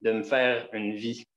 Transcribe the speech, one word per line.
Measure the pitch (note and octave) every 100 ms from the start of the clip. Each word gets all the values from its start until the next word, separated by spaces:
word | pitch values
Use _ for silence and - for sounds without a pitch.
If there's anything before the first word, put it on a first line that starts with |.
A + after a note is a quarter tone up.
de | A2+
me | A2
faire | G#2 C3+ B2+ A#2 -
une | A2 G#2
vie, | G#2+ A#2 A#2+ -